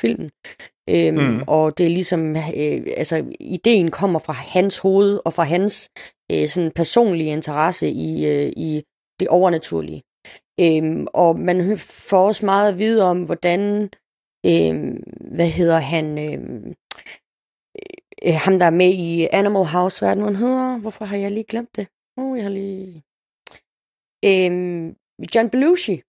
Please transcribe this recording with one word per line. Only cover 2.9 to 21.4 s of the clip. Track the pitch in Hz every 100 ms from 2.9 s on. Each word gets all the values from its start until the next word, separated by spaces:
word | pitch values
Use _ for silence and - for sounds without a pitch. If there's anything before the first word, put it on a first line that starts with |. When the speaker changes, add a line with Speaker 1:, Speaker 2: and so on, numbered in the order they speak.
| -
Speaker 1:
altså, | 156 160 127 -
ideen | - 160 226 220 170
kommer | - 196 165
fra | -
hans | 127 - 180 196 -
hoved, | 190 196 202 202
og | -
fra | 165
hans, | 151 175 202 - - - - _ -
øh, | 165 151
sådan | 175 165
personlige | - 165 240 233 170 156
interesse | 151 151 147 165 170 151
i, | 160 160 160 151
øh, | 147 143 -
i | 160 151 - _ _ -
det | 190
overnaturlige. | 180 185 165 - - 78 76 - _ - - _ -
Øhm, | 170 160 156 160 147
og | - 170 165
man | 175 180
hø-, | 180 208 - - -
får | 190 196
også | 208
meget | 202 196 208
at | 180
vide | 214 226
om, | 185 180
hvordan, | 170 165 175 175 208 208 208 - _ _ _ _ 180
øhm, | 170 160 156 - - - - -
hvad | 160 170
hedder | 160 170 165
han, | 139 165 156 151
øhm, | 151 143 - 117 - - - - - - _ _ _ _ _ - - - _ -
øh, | -
ham, | 160 190 190
der | 175
er |
med | 165 180
i | 185 170 170 160
Animal | 190 202 202
House, | 165 170 185 -
hvad | 202
er |
det | 196
nu, | 208
han | 196
hedder? | 240 262 254 247
Hvorfor | 214 -
har | 202 202
jeg | 202
lige | 208